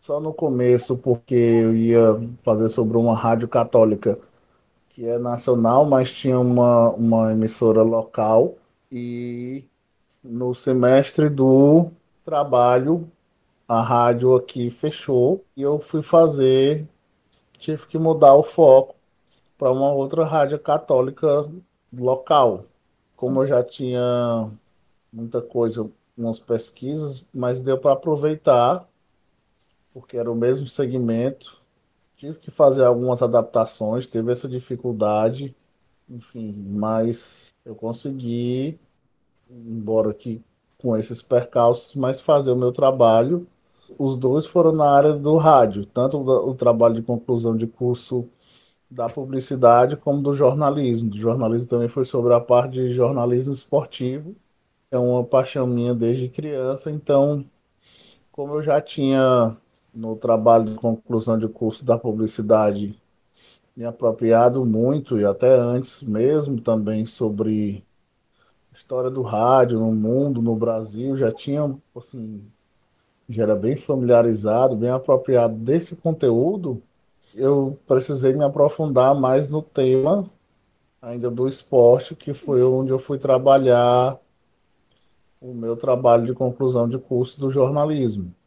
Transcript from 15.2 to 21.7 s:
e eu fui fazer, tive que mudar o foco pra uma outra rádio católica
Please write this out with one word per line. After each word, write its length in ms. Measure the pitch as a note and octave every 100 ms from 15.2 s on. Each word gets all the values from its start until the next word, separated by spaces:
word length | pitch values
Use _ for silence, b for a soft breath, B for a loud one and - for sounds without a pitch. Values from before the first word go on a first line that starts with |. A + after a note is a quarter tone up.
| B2 F#3+ - -
e 60 |
eu 160 | C#3 D3+
fui 240 | D3+ D#3+
fazer, 840 | D3 E3+ E3 C#3+ C3 C3 C3+ D3+ D3+ _ _ _ _ _ _ _
tive 280 | - D#3 -
que 100 | D#3
mudar 380 | D#3+ D#3 D3
o 80 | C#3
foco 540 | D#3 - D#3 C3 C3+ - _ _ _ _ _ _
pra 140 | C3+
uma 220 | C3 C#3
outra 320 | C#3+ C3+ D#3
rádio 340 | D#3 D#3 C#3 D3
católica 880 | - D3+ - C3+ B2+ C3+ D#3 C#3+ - E3+ _